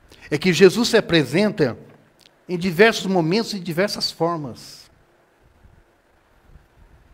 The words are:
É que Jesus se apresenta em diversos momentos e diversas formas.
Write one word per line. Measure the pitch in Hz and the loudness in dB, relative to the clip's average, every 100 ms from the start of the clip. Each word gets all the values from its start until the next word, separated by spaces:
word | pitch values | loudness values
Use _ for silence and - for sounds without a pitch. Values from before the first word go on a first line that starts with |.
| _ - - | _ -20 -8
É | 147 | -2
que | 185 | 0
Jesus | 160 190 202 233 | 6 6 4 2
se | 220 | 0
apresenta | - 170 123 156 208 - 135 104 - - _ _ - _ - | 2 2 2 0 0 0 -2 -4 -14 -20 _ _ -20 _ -10
em | 180 | -6
diversos | 185 160 226 220 185 | -2 4 4 2 -2
momentos | 185 160 208 - | -2 0 -2 -2
e | 202 | -8
diversas | 175 160 208 - - | -6 -4 -4 -4 -8
formas. | - 165 170 139 107 - - - _ _ _ _ _ _ _ - _ _ _ _ _ _ _ _ - _ _ _ _ _ | -4 -4 -4 -8 -14 -20 -20 -20 _ _ _ _ _ _ _ -20 _ _ _ _ _ _ _ _ -20 _ _ _ _ _